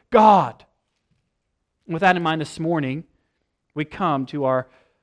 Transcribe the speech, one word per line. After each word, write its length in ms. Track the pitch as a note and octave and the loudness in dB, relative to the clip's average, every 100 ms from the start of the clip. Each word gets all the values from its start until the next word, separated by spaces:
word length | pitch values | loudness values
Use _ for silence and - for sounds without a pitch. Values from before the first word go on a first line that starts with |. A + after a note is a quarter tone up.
| _ | _
God. 540 | A3+ G#3+ G3 B2+ - _ _ _ _ _ _ _ _ _ _ _ _ - | 4 6 6 2 -8 _ _ _ _ _ _ _ _ _ _ _ _ -10
With 140 | E3 | 0
that 140 | F#3 F3 | 2 2
in 60 | |
mind 200 | E3 D#3+ | 0 -4
this 180 | D3 - | -6 -8
morning, 460 | D#3+ E3 C3 C#3+ - _ _ _ _ _ _ | -4 -4 -4 -8 -12 _ _ _ _ _ _
we 120 | D3 D3+ | -12 -10
come 400 | - F3+ C#3 C3 | -6 -4 -4 -6
to 160 | D3 | -6
our 240 | C3 C3 B2+ _ _ _ | -2 -2 -4 _ _ _